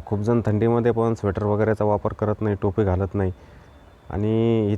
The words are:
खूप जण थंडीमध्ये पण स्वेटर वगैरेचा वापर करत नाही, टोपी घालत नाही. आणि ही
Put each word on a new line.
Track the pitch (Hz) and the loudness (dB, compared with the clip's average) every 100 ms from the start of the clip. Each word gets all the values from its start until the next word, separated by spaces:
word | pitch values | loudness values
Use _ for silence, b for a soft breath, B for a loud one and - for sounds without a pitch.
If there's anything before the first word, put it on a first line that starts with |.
| - | -2
खूप | 101 | -2
जण | 104 120 110 | 0 0 2
थंडीमध्ये | 104 113 117 117 | 2 2 2 2
पण | 117 113 | 2 0
स्वेटर | 113 101 95 | 0 -2 -2
वगैरेचा | 104 104 110 107 107 | 0 0 0 0 0
वापर | 104 107 | 0 -2
करत | - 104 107 | -4 -4 -2
नाही, | 110 101 | -2 -2
टोपी | 101 95 | -2 0
घालत | 98 90 98 101 | 0 0 -2 -2
नाही. | 95 - B B B B B - - | -4 -4 B B B B B -20 -10
आणि | 95 107 113 113 113 | -4 0 2 2 2
ही | 104 | 0